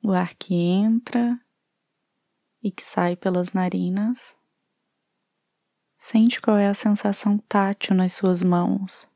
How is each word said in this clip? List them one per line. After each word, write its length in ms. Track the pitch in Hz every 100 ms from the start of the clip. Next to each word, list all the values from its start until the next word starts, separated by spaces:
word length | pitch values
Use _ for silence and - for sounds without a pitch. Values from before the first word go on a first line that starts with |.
O 80 | 214
ar 240 | 185 180
que 180 | - -
entra 880 | 175 175 185 214 226 240 240 240 240 _ _ _ _ _ _ _ _ _ _ _ _
e 120 | 214
que 100 | -
sai 320 | - - 175
pelas 380 | 175 190 180 180
narinas. 840 | 185 185 185 180 185 214 247 - - _ _ _ _ _ _ _ _ _ _ _ _ _ _ _ _
Sente 440 | - 226 226 -
qual 160 | - 214
é 100 | 202
a 80 |
sensação 640 | 202 214 208 202 196 208 208
tátil 560 | - 208 196 196 -
nas 180 | 185 185
suas 300 | - 190 180
mãos 680 | 180 175 175 190 190 - -